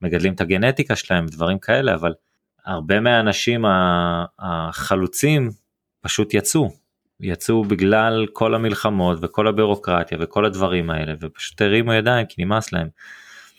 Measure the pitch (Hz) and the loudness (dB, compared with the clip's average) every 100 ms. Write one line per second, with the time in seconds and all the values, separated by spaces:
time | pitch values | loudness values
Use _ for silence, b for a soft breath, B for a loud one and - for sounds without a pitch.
0 | 90 85 92 90 87 95 120 131 - 104 | -2 0 0 0 -2 0 0 0 -2 -4
1 | - 90 82 78 85 98 - 123 135 82 | 0 -2 -2 -2 -2 -2 0 0 2 0
2 | 85 82 _ _ _ _ - 87 78 101 | -2 -6 _ _ _ _ -10 -6 -2 2
3 | 120 120 107 98 - 120 110 92 90 87 | 4 4 2 0 0 2 2 4 4 2
4 | 87 85 85 - 95 82 80 - - 95 | 0 -2 -6 -10 -8 -6 -6 -8 -2 -2
5 | 90 - 143 151 120 104 _ _ _ _ | -2 0 0 2 -2 -6 _ _ _ _
6 | - - 107 107 - 170 127 - _ _ | -6 -2 0 0 0 0 0 -4 _ _
7 | _ - 98 87 - 113 101 101 95 110 | _ -10 -6 -4 0 0 2 2 4 4
8 | 113 113 107 - 113 113 113 104 110 101 | 2 0 -2 0 0 0 0 -2 0 2
9 | 90 82 85 - 107 104 107 101 - 87 | 2 0 -2 0 2 2 2 0 0 0
10 | 85 80 82 101 107 95 92 90 82 78 | -2 -6 -4 0 0 0 0 0 -2 -4
11 | 78 76 80 - - - 104 107 117 110 | -6 -8 -12 -12 -12 -2 2 2 2 2
12 | 110 123 107 - 87 107 - 87 80 B | 2 0 -2 -4 -2 -2 -2 -6 -6 B
13 | B B B B B | B B B B B